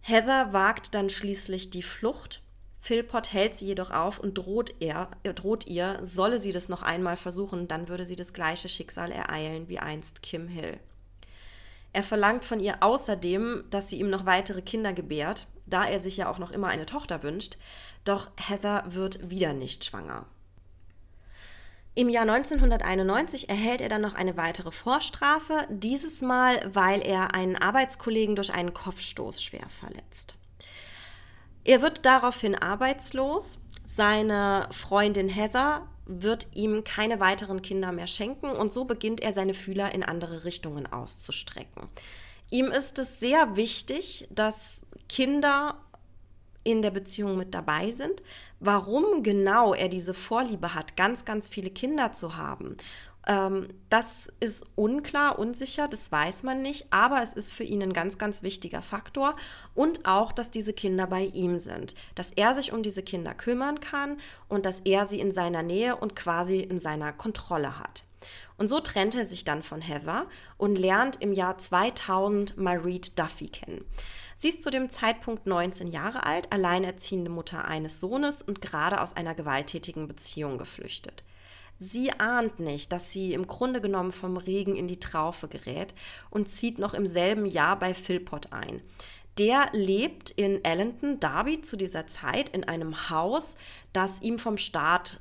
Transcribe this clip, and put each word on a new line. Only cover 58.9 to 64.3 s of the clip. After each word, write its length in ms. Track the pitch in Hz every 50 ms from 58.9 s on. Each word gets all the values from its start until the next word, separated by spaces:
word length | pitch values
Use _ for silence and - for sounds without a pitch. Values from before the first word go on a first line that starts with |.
| - 202 - - - 285 269 285 302 294 - - - - - - -
und 320 | - 269 320 330 320 -
auch, 260 | 190 185 196 220 226 -
dass 180 | - 233 233
diese 220 | - 226 208 208 208
Kinder 340 | - - 196 185 185 190
bei 160 | 185 196 185 190
ihm 380 | 190 190 190 180 175 175 175
sind, 340 | 170 - 87 87 - - - - - - -
dass 160 | - 180 - -
er 220 | - 208 226 254
sich 180 | 269 269 - -
um 100 | 220 220
diese 200 | 214 190 196 190
Kinder 320 | - - 180 170 165 -
kümmern 440 | - - 233 240 247 262 285 294 302
kann 380 | - - - 285 285 285 285 285 - -